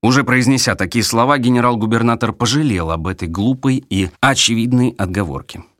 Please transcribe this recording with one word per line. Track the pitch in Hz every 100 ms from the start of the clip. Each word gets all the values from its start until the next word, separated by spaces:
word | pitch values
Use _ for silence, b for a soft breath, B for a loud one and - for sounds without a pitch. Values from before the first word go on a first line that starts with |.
Уже | 113 131
произнеся | 120 127 123 131 - 98
такие | 95 117
слова, | 104 113 123 143
генерал-губернатор | 123 123 123 117 110 117 117 117 113
пожалел | - 113 143 156 95 82
об | 82 82
этой | 90 87
глупой | 82 107 131 135 131 -
и | 98 92 -
очевидной | 135 131 - 113 117 123 123 -
отговорке. | 95 92 90 67 - 92 -